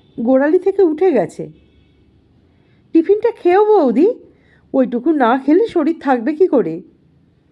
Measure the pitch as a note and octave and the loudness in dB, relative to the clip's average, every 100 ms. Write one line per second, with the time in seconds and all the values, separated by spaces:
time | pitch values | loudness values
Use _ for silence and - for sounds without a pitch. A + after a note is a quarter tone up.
0 | _ - A#3 C4 C#4+ F4+ G4 G4 F4+ D#4 | _ -8 0 0 2 0 0 0 0 0
1 | F#4 B3+ D#3 - D#3 - _ _ _ _ | 0 0 -2 -8 -16 -18 _ _ _ _
2 | _ _ _ _ _ _ _ _ _ E4 | _ _ _ _ _ _ _ _ _ -2
3 | D#4+ G#4 A#4 A4 F4 F#4 G#4+ G#4+ C4+ G#3+ | 0 0 -2 -2 0 2 4 2 2 2
4 | G4 - - _ _ _ _ C4+ B3+ A#3+ | 0 -2 -12 _ _ _ _ -2 -2 -2
5 | B3 D4+ A#3 C4+ C4+ E4 A4+ F4 D4 E4 | -2 0 0 0 0 0 0 -2 -4 -4
6 | C#4 B3+ A3+ D#4 F4+ C#4 E3+ D#3+ - _ | -2 -2 -2 -2 0 0 -2 -6 -14 _
7 | _ _ _ _ _ | _ _ _ _ _